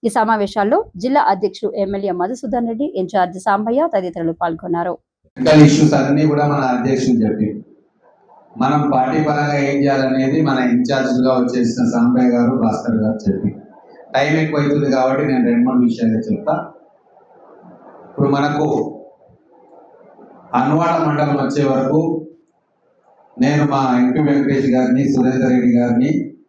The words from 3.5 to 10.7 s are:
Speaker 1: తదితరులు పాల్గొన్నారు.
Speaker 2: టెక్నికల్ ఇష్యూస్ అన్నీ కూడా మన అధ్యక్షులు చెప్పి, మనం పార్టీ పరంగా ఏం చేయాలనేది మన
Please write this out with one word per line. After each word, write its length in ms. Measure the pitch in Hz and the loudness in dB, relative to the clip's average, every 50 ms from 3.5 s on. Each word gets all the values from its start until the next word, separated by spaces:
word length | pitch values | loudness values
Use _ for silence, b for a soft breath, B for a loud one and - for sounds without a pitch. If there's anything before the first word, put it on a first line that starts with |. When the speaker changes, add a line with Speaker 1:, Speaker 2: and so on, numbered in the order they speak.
| 196 202 214 226 233 269 311 330 | -2 0 0 -2 0 0 0 0
Speaker 1:
తదితరులు 420 | - 196 185 180 170 175 165 165 165 - | -2 -2 -4 -4 -6 -4 -4 -4 -4 -4
పాల్గొన్నారు. 520 | 175 170 170 165 - 180 170 170 175 180 170 - _ _ _ _ _ _ _ | -4 -4 -4 -6 -6 -4 -4 -4 -2 -4 -6 -8 _ _ _ _ _ _ _
Speaker 2:
టెక్నికల్ 260 | - 127 156 156 151 151 | -2 2 4 8 8 8
ఇష్యూస్ 280 | 143 - - 156 151 147 139 | 8 6 4 4 4 2 2
అన్నీ 260 | 139 143 143 151 156 151 | 0 0 0 0 2 2
కూడా 140 | 143 143 147 147 | 2 0 0 0
మన 120 | 147 - 131 127 123 | 0 0 0 -2 -2
అధ్యక్షులు 440 | 117 117 135 135 127 131 131 120 110 | -2 0 -2 -2 0 0 0 0 0
చెప్పి, 260 | 110 107 107 104 104 - - - - _ - _ _ _ _ _ _ _ _ _ _ _ - - _ _ - 110 | 0 0 0 -2 -4 -4 -4 -10 -14 _ -20 _ _ _ _ _ _ _ _ _ _ _ -20 -20 _ _ -6 -4
మనం 200 | 113 135 147 147 143 - | -2 0 0 0 0 0
పార్టీ 260 | - - - - 151 160 151 147 | 0 0 0 0 0 0 0 0
పరంగా 280 | 147 147 147 143 143 143 139 139 | 0 -2 -2 -2 -2 -2 -2 -2
ఏం 80 | 139 143 139 | 0 0 0
చేయాలనేది 540 | 139 135 131 135 131 131 131 131 131 147 160 156 135 | 0 0 0 0 0 0 0 0 0 2 0 0 0
మన 100 | 131 127 127 120 | 0 0 0 0